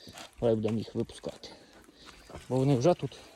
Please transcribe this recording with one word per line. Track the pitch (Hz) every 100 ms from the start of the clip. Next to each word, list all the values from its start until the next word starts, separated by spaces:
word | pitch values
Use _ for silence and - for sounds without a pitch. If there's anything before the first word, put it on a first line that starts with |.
| - - - -
Давай | 120 113
будемо | 107 110
їх | 104 113
випускати. | 113 - - - - - - - - - - - - - -
Бо | 127
вони | 135 131
вже | 143
тут | 175 139 - -